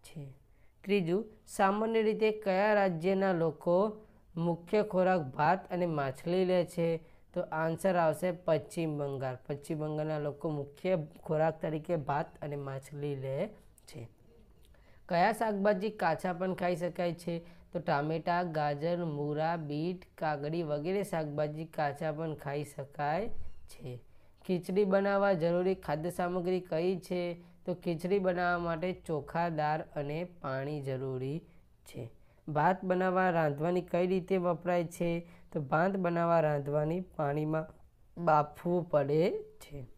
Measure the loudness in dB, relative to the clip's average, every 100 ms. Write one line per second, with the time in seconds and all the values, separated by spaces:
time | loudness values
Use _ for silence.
0 | -16 -14 -16 -18 _ -20 -20 _ 0 2
1 | 4 0 -2 -14 -14 2 2 4 2 2
2 | 2 4 2 2 0 2 4 4 4 2
3 | 2 2 2 2 0 0 2 4 4 -2
4 | -18 -20 -12 -2 -2 -2 0 0 2 2
5 | 4 2 0 0 2 2 -2 -2 0 0
6 | -2 -4 -2 0 4 2 2 0 0 0
7 | -6 -20 -10 -8 -4 -2 -2 0 2 4
8 | 2 2 -2 -2 0 0 0 -4 -2 -2
9 | -4 -4 -6 -6 -8 -10 -6 -4 -4 -4
10 | -2 -2 -4 -4 -4 -4 -6 -6 0 0
11 | -2 -12 -2 2 2 0 -4 -4 -2 -4
12 | 0 -2 -4 -8 -8 -8 -8 -10 -10 -8
13 | -6 -4 -4 -4 -6 -8 -20 -20 -18 -16
14 | -16 _ -20 -20 -20 -20 -20 -20 -20 -20
15 | -2 4 4 4 0 2 2 2 0 0
16 | 0 0 -2 -2 -2 0 0 0 -2 -2
17 | -4 -2 -6 -6 -8 -20 -10 -6 0 0
18 | 0 -2 0 0 0 -2 -2 -2 -2 -2
19 | -2 -2 -2 0 0 -2 -4 -4 -2 -6
20 | -12 -4 -2 -2 -2 -4 -2 -2 0 -2
21 | -2 -2 -2 -2 -4 -4 -8 -2 -2 -2
22 | -4 -4 -6 -6 -6 -6 -6 -10 -12 -4
23 | -2 0 0 -2 -2 -6 -14 -14 -12 -12
24 | -14 -20 -20 -16 -2 -2 0 0 4 4
25 | 4 2 2 2 2 2 0 -2 -2 -4
26 | -4 -2 -2 -2 0 -2 -2 0 0 -2
27 | -4 -4 -4 -8 -14 -12 -8 -4 -2 -2
28 | 0 2 2 2 2 0 0 -2 -4 -6
29 | -4 -4 -2 -2 0 0 0 0 -4 -6
30 | -4 -4 -6 -8 -6 -4 -4 -4 -4 -4
31 | -4 -4 -4 -6 -8 -20 -20 _ -16 -12
32 | -12 -16 -20 -16 -4 2 4 2 0 2
33 | 2 4 4 4 2 2 2 0 0 0
34 | 2 2 2 0 2 0 0 0 0 -2
35 | 0 0 -6 -20 -8 -6 0 2 4 2
36 | 0 2 4 6 4 2 0 0 2 -2
37 | -4 -2 0 0 0 0 -2 -12 -20 _
38 | -18 -2 4 6 4 -2 0 0 4 2
39 | 4 4 4 0 -8 -18 -16 -14 -14